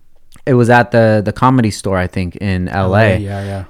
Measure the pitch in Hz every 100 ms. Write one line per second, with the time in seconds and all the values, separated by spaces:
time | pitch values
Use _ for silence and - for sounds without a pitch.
0 | - - - - - 123 117 123 - 117
1 | 113 107 101 - 131 131 110 - 101 92
2 | 90 98 90 - 101 92 90 95 92 101
3 | 110 95 98 101 98 98